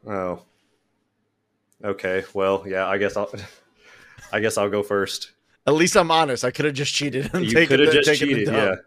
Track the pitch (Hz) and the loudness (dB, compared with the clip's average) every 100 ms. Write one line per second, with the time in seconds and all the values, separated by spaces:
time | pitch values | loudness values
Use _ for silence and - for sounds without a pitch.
0 | 110 98 90 85 _ _ _ _ _ _ | -10 -6 -6 -8 _ _ _ _ _ _
1 | _ _ _ _ _ _ _ _ 104 98 | _ _ _ _ _ _ _ _ -8 -6
2 | 92 92 95 101 95 98 98 95 95 98 | -4 -4 -4 -2 0 0 -2 -4 -2 -2
3 | 101 104 101 101 98 - _ _ - - | -2 -2 -6 -8 -18 -20 _ _ -20 -20
4 | - - - 104 107 107 101 104 101 101 | -20 -20 -6 -2 0 0 0 0 0 -2
5 | 95 - - _ _ _ - 156 180 208 | -2 -6 -12 _ _ _ 0 2 4 2
6 | 165 160 151 120 127 - 147 139 139 - | 2 2 0 0 -4 -2 -4 -2 -4 -4
7 | 143 127 135 180 110 156 160 135 151 151 | -4 -4 -4 -4 0 4 4 6 6 4
8 | 151 143 143 120 104 113 101 92 | 4 2 2 0 0 0 0 -2